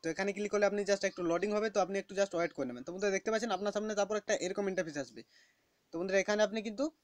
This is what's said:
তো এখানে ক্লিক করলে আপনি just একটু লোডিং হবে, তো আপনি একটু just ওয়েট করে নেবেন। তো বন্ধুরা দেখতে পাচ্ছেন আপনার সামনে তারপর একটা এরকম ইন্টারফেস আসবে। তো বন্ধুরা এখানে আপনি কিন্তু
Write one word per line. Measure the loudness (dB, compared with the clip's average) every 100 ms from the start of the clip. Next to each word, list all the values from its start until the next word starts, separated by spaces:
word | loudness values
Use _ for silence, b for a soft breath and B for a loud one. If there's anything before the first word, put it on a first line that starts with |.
তো | -4
এখানে | -2 -2 -2
ক্লিক | 0
করলে | 2 2
আপনি | 2 2
just | 2 2
একটু | -2 0
লোডিং | 0 2 0
হবে, | 0 2
তো | 2
আপনি | 0
একটু | -4 0
just | 0 2
ওয়েট | -2 -2
করে | -6
নেবেন। | -6 -10
তো |
বন্ধুরা | -2 0 0
দেখতে | 0
পাচ্ছেন | 0 0 0
আপনার | 0 -2
সামনে | -2 0
তারপর | 0 0
একটা | 0 -2 0
এরকম | -2 -2
ইন্টারফেস | -2 -4 -4
আসবে। | -8 -12 -20 b b b b _ _
তো | -6
বন্ধুরা | 2 2
এখানে | 4 4 4
আপনি | 2 -6
কিন্তু | -2 -4 _